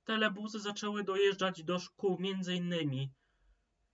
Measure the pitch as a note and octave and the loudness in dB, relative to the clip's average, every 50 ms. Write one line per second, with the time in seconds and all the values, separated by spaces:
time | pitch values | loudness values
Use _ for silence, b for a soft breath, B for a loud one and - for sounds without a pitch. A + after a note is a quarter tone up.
0 | b - A3 A3 A3 G#3 F#3+ G#3 G#3+ G#3+ G#3+ G#3+ G3+ G3+ G3+ - G#3+ G#3 G#3 G#3 | b -2 0 2 2 2 0 -2 -6 -6 -6 -6 -6 -6 -6 -4 -4 -2 -2 -2
1 | G3 F#3+ F#3+ G3 G3+ G3 F#3+ F#3+ F#3 F#3 F3+ E3 D#3+ E3+ F3 F3+ - - - - | -2 0 4 6 6 6 4 4 0 -2 -2 -2 -2 -2 -2 -2 -2 -6 -6 -2
2 | G#3 F#3+ F3+ E3 F#3 G3 F#3+ F#3+ F3+ F3+ F3+ F3+ F3 F3 F3 E3 D3+ C#3+ C3 C3 | 0 0 2 0 0 -2 -2 -2 -2 -2 -2 -2 -2 0 0 0 0 0 0 -2
3 | C3+ C3+ - _ _ _ _ _ _ _ _ _ _ _ _ _ _ _ | -2 -4 -6 _ _ _ _ _ _ _ _ _ _ _ _ _ _ _